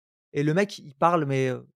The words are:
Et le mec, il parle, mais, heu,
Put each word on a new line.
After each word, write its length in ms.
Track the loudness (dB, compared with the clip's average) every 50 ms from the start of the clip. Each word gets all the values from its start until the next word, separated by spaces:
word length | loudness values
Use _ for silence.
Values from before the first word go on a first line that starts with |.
| _ _ _ _ _ _ -4
Et 100 | -2 0
le 100 | 2 2
mec, 260 | 2 0 -2 -4 -10
il 160 | -18 -20 -2
parle, 300 | _ 2 2 2 2 0
mais, 240 | 0 0 0 0 -2
heu, 180 | -2 -6 -10 -16 _ _